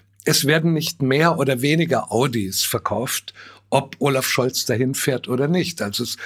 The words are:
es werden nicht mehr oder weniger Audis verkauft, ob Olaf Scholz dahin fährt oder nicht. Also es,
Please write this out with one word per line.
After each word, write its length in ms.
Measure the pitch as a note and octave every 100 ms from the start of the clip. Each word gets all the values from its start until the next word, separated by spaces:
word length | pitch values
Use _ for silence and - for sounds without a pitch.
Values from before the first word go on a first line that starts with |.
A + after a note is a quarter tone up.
| _ - -
es 200 | D#3 C#3
werden 260 | D#3+ E3+
nicht 300 | D#3+ - -
mehr 340 | C3 C#3 E3 D#3
oder 220 | C#3 C3
weniger 500 | C#3+ D#3+ E3+ B2 -
Audis 520 | A2 C#3 A2+ F#2+ F#2+
verkauft, 720 | - A2+ - G2+ B2 - - - - - _
ob 280 | C3+ C3 -
Olaf 280 | C#3 C3 -
Scholz 380 | - B2+ -
dahin 300 | - A2+ C3
fährt 340 | C#3 - B2 -
oder 200 | B2 C#3+
nicht. 340 | F3+ - -
Also 220 | G2+ G2+
es, 120 | A#2+ -